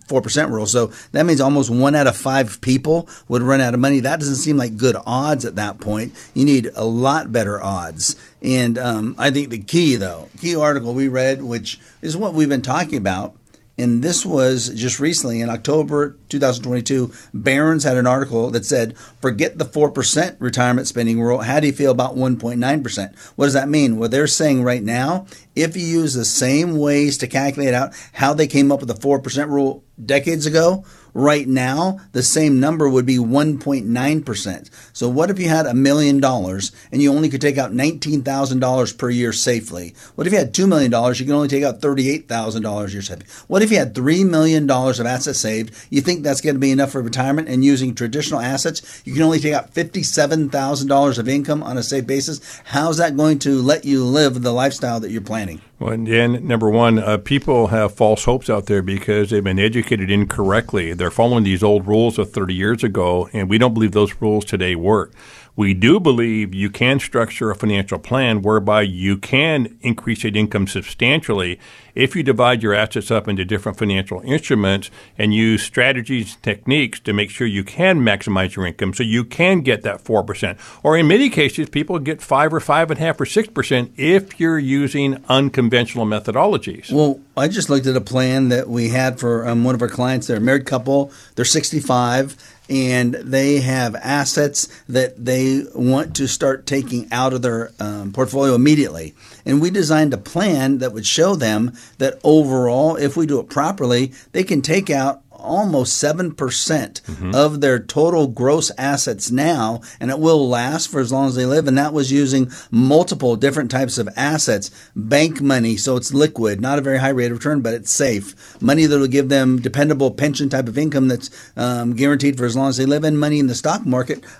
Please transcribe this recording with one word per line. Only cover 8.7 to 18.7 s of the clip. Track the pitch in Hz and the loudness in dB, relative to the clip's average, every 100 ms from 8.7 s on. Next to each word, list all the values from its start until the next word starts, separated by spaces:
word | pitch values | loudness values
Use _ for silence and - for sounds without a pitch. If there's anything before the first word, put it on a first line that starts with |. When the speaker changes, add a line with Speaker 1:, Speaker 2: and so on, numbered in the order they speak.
| 117 | -2
Speaker 1:
um, | 123 113 110 - | -2 -4 -4 -2
I | 139 | -2
think | 139 139 | 0 -4
the | 117 | -8
key, | 98 170 165 117 | -2 2 2 2
though, | 95 85 76 - | -2 -8 -16 -10
key | 170 | -6
article | 165 151 143 117 | 0 0 0 -2
we | 123 135 | -2 -2
read, | 127 131 135 | 0 0 -2
which | 131 117 - - - _ | -4 -8 -8 -14 -18 _
is | 160 | -8
what | 160 214 | -6 -2
we've | 156 147 | 0 2
been | 139 | 0
talking | 123 143 160 131 | -2 -2 -2 -4
about, | 95 92 - - _ _ _ - | -4 -4 -8 -14 _ _ _ -4
and | 123 117 | 0 2
this | 147 170 190 | 0 -2 -2
was | 156 131 127 117 | 2 2 2 -4
just | 113 123 - | -6 -4 -2
recently | 147 165 127 117 | -2 -2 -4 -4
in | 117 | -4
October | 113 110 156 147 147 143 - - | -4 -2 0 0 -2 -2 -6 -8
two | 143 | -2
thousand | 135 120 | 0 0
twenty-two, | 123 123 117 135 123 - - | -4 -4 -2 -2 -2 -6 -14
Barron's | 117 123 135 156 160 | -6 0 2 2 2
had | 143 127 | 0 2
an | 123 | 2
article | 131 135 117 123 | 0 0 -2 -2
that | 117 | -2
said, | - | -2